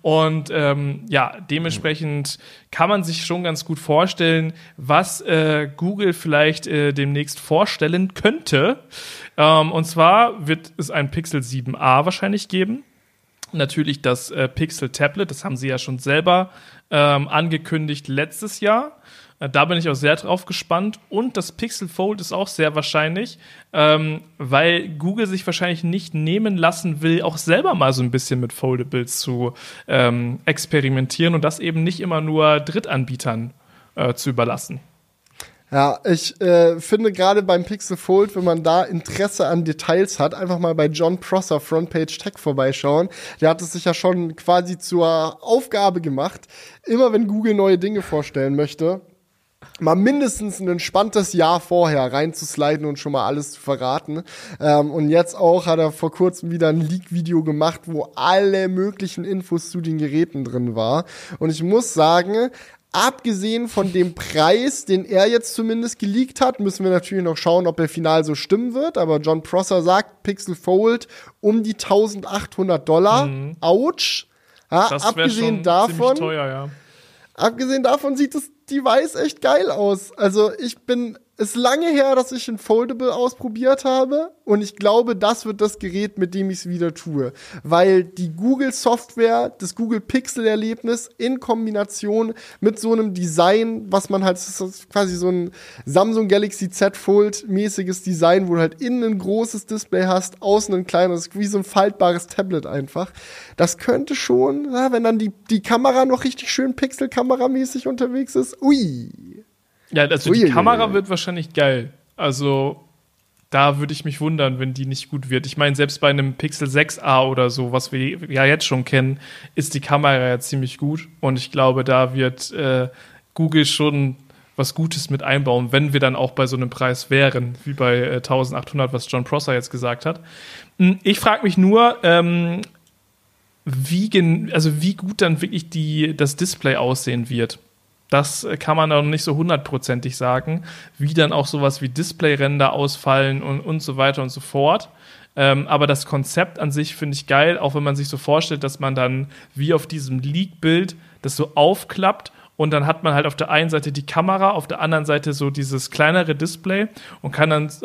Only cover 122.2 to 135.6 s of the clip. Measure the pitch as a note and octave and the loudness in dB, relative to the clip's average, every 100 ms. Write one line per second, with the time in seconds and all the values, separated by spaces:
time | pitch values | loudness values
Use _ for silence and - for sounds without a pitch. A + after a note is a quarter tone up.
122.2 | B2+ B2+ - - C3+ B2+ B2+ - - - | -2 -2 -8 -4 0 0 -2 -8 -20 -20
123.2 | _ - D#3+ D#3 D3 - D3+ C#3+ C3+ C3 | _ -2 2 4 2 2 0 0 -2 -4
124.2 | _ _ _ - C3+ - D#3+ - - C#3 | _ _ _ -6 -4 -2 -4 -4 -4 -4
125.2 | C3+ C#3 C3+ B2 B2 C3+ D3 C#3 C3 B2+ | 0 0 2 0 2 2 2 2 2 0
126.2 | C3 - C3 C3 B2 - B2+ B2 - C3+ | -2 0 -2 -2 -4 -2 -2 -2 0 2
127.2 | C#3 B2+ B2 B2 C#3+ C#3 B2+ B2 B2 B2+ | 4 2 -4 -8 -8 -2 2 2 0 -2
128.2 | - C3 C3 C#3 A#2+ C#3+ C3 C3 - B2+ | 0 0 0 -4 -6 -2 -2 -4 -4 -4
129.2 | B2+ D3 C#3+ B2+ A#2+ B2 B2 A#2+ D#3+ E3 | -2 -4 -2 -4 -4 -6 -6 -4 -6 -6
130.2 | - - - - - - F#3 F#3+ G3 G3+ | -10 -20 -20 -20 -10 2 4 4 2 2
131.2 | A3+ G#3+ G#3 F3 F#3 A3 A#3+ A#3 F3 E3+ | 2 2 2 4 6 8 6 4 4 4
132.2 | F3 E3+ E3+ F3 G#3+ _ _ _ _ _ | 4 0 -2 -4 -10 _ _ _ _ _
133.2 | _ _ _ _ - C3 C3+ F3 G#3+ G3 | _ _ _ _ -6 -4 -2 -2 2 2
134.2 | E3+ E3 D#3+ D#3+ D#3 D3+ F3 - F#3 G#3+ | 4 2 0 0 0 0 -2 -2 -6 0
135.2 | F3+ D#3+ F3+ F#3+ | 0 0 -2 -6